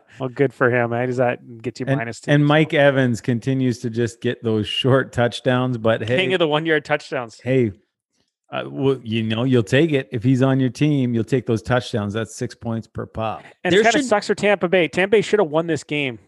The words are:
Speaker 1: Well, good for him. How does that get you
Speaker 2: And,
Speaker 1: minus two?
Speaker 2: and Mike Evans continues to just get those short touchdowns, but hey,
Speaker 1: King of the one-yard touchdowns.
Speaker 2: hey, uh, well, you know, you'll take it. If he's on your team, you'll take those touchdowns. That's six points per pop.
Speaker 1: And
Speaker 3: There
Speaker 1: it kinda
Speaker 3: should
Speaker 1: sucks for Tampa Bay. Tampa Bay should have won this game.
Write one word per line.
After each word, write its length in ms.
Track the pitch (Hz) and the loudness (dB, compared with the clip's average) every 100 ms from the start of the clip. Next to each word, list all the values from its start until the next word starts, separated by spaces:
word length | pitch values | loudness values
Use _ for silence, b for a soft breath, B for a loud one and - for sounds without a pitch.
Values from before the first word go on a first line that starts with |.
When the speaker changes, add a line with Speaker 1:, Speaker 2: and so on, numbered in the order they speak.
| _ - | _ -10
Speaker 1:
Well, 100 | 131 | -6
good 240 | 120 135 | 0 0
for 180 | - 127 | 2 2
him. 200 | 123 117 | 2 0
How 140 | 117 127 | -2 -2
does 120 | 127 | 0
that 440 | 123 127 131 117 | 0 -2 -8 -12
get 180 | 117 - | -10 -6
you 60 | 127 | -4
Speaker 2:
And, 100 | 135 | -4
Speaker 1:
minus 200 | 117 113 | -4 -6
two? 100 | - | 2
Speaker 2:
and 120 | 147 147 | 4 4
Mike 280 | 156 156 | 4 4
Evans 480 | 156 143 135 127 110 | 4 4 4 2 0
continues 560 | - 117 135 131 127 113 | -2 -2 -2 0 0 -2
to 120 | 123 | -4
just 300 | 113 117 - | -2 -4 -2
get 220 | 120 123 | -6 -4
those 240 | 113 110 104 | -2 -2 -2
short 460 | - 131 131 123 | -2 2 2 2
touchdowns, 640 | - 120 - 131 127 127 120 | 0 -2 0 -2 0 0 -2
but 240 | 110 117 | 0 0
hey, 160 | 110 127 | 0 -2
Speaker 1:
King 160 | 185 | 0
of 60 | 185 | 0
the 80 | 160 | 0
one-yard 360 | 151 160 151 | 0 0 -2
touchdowns. 560 | - 151 - 147 117 - | -2 -4 -4 -10 -10 -10
Speaker 2:
hey, 300 | 123 131 113 95 _ _ _ _ _ _ - | -2 0 0 -4 _ _ _ _ _ _ -10
uh, 140 | 135 131 | -10 -8
well, 320 | 143 135 127 | -4 -2 -2
you 220 | 117 113 | -4 -4
know, 220 | 110 110 131 | -2 -2 2
you'll 180 | 123 | 2
take 300 | 104 131 165 | 4 2 4
it. 160 | 139 - | 0 -2
If 120 | 123 | -2
he's 180 | 127 127 | 2 2
on 180 | 135 131 | 4 2
your 100 | 131 | 0
team, 440 | - 151 143 123 | 0 0 2 0
you'll 100 | 113 | -2
take 220 | 110 131 110 | 0 -2 0
those 160 | 113 | -2
touchdowns. 500 | - 123 - 113 101 | 0 -2 0 -4 -4
That's 220 | 104 107 - | -4 -6 -8
six 180 | 120 | -12
points 320 | - 117 113 - | -10 -8 -8 -8
per 200 | - 110 | -12 -10
pop. 380 | - 110 90 - _ | -8 -8 -8 -14 _
Speaker 1:
And 80 | 180 | 0
Speaker 3:
There 80 | 202 | 2
Speaker 1:
it 40 | |
kinda 160 | 226 311 | 4 2
Speaker 3:
should 80 | 254 | 2
Speaker 1:
sucks 200 | 208 - | 0 0
for 80 | 202 | 0
Tampa 320 | 202 196 180 | 0 2 2
Bay. 220 | 185 156 | 2 2
Tampa 220 | - 196 214 | 0 2 2
Bay 60 | |
should 180 | - 208 | 2 2
have 80 | 170 | 2
won 180 | 151 170 | 0 -2
this 180 | 151 - | -4 -4
game. 340 | 147 135 110 | -4 -4 -6